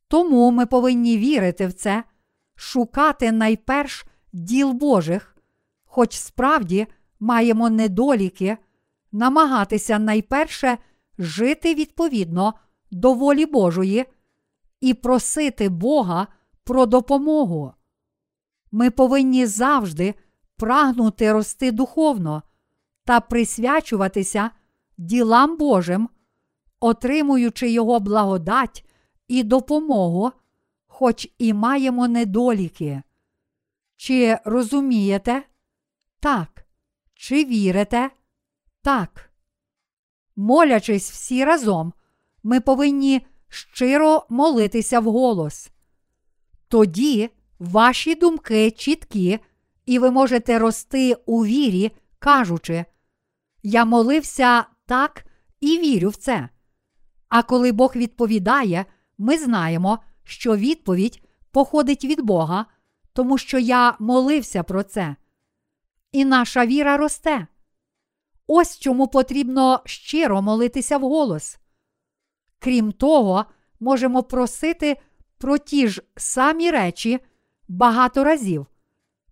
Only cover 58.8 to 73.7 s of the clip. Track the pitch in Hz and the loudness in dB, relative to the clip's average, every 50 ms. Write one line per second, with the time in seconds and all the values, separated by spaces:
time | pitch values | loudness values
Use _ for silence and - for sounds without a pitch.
58.8 | 294 - _ _ _ _ _ - 202 240 311 320 311 247 226 190 165 160 165 165 | -6 -8 _ _ _ _ _ -6 -2 0 0 0 0 -2 -2 -2 -2 -2 -2 -2
59.8 | 180 196 220 226 - - - _ _ - - - - 240 220 202 208 277 320 - | 0 -2 -2 -2 -6 -14 -20 _ _ -20 -14 -6 -2 -2 0 0 0 -2 -2 -2
60.8 | - 196 180 180 196 240 - - _ _ _ _ _ _ - 269 269 - - 302 | -2 -2 -2 0 -2 -2 -4 -8 _ _ _ _ _ _ 0 0 0 2 2 0
61.8 | 277 262 285 - - 262 311 311 262 208 190 165 160 151 180 202 220 - _ _ | 2 0 0 -2 -2 -4 -4 -2 0 0 0 0 0 -2 -2 -4 -6 -8 _ _
62.8 | _ _ _ _ _ _ - 247 254 254 269 240 - - 269 262 240 240 247 247 | _ _ _ _ _ _ -4 -4 0 0 0 -2 -2 -2 -2 -2 0 2 2 4
63.8 | 240 240 233 - 214 226 247 254 254 277 302 294 220 - - 185 165 - 185 190 | 4 2 2 0 -2 0 0 2 2 2 0 -2 -2 -4 -6 -6 -6 -4 -4 -6
64.8 | 202 - - 214 180 147 139 - _ _ _ _ _ _ _ _ _ _ _ _ | -6 -6 -6 -6 -6 -6 -8 -12 _ _ _ _ _ _ _ _ _ _ _ _
65.8 | _ _ _ _ _ _ - 269 277 269 262 254 240 - - 254 240 226 262 294 | _ _ _ _ _ _ -2 0 0 2 2 0 0 0 0 0 0 2 0 0
66.8 | 285 285 285 285 302 294 - - - 320 302 226 160 - _ _ _ _ _ _ | 2 2 0 0 0 -2 -4 -4 -4 -2 -2 -2 -4 -8 _ _ _ _ _ _
67.8 | _ _ _ _ _ _ _ _ _ _ _ _ _ - 302 339 330 - - - | _ _ _ _ _ _ _ _ _ _ _ _ _ 2 4 4 2 2 0 -6
68.8 | - 277 254 254 269 - - 269 254 - 254 285 277 247 254 269 262 262 254 247 | -4 -2 0 0 0 0 2 0 0 0 -2 -4 -2 -2 0 2 2 2 2 0
69.8 | - - - - - - - 311 330 247 196 196 196 214 214 226 240 240 - 269 | -2 -8 -18 -16 -12 -6 -2 -2 0 0 0 0 0 0 0 0 0 -2 -4 -4
70.8 | - - 294 277 269 262 294 320 294 226 160 151 - - - - _ _ _ _ | -4 -2 -2 -2 -2 0 0 0 0 -2 -4 -6 -10 -14 -18 -20 _ _ _ _
71.8 | _ _ _ _ _ _ _ _ _ _ _ _ _ _ _ _ - 254 254 240 | _ _ _ _ _ _ _ _ _ _ _ _ _ _ _ _ -4 -2 0 0
72.8 | 220 214 202 - 262 294 320 285 220 190 185 196 220 - _ _ _ _ | 0 -2 -2 -2 2 4 4 4 4 2 0 -2 -2 -6 _ _ _ _